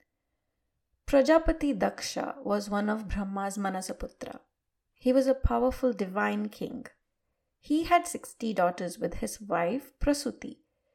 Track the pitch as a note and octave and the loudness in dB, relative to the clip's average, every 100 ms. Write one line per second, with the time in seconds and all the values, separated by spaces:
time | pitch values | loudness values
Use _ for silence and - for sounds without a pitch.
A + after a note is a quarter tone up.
0 | _ _ _ _ _ _ _ _ _ _ | _ _ _ _ _ _ _ _ _ _
1 | - C#4+ B3+ E4 E4 D#4+ D4 G#3 - - | 2 4 8 6 4 0 0 0 0 -2
2 | - - - - G3 G#3 G3+ G3+ G#3 A3 | -8 -6 -6 -6 -2 -2 0 -2 0 -2
3 | G3+ G3+ G3 G3 G3 G3+ G3 F#3 F#3+ - | -4 -4 -4 -4 -4 -2 -4 -4 -6 -8
4 | F3+ - - - _ _ _ _ _ _ | -10 -10 -14 -14 _ _ _ _ _ _
5 | B3+ C4 C4 C4 - A#3 B3+ - B3+ G3+ | 2 4 4 4 2 4 0 2 0 0
6 | F#3+ G3 G#3 G#3 G#3 - - B3 - _ | -4 -2 -2 -2 -4 -6 -10 -10 -14 _
7 | _ _ _ _ _ _ - D4+ E4 F4 | _ _ _ _ _ _ -2 0 4 4
8 | F4 - - - A3+ G3 F3+ F3+ F3 - | 2 -8 -10 -8 -4 2 2 2 -6 -4
9 | F3 - G#3+ - G3+ E3+ F3 B3+ - - | -6 -4 -6 -6 -4 0 0 -2 -6 -2
10 | C#4+ C#4+ A#3+ - - - _ _ _ | 0 0 -2 -8 -12 -16 _ _ _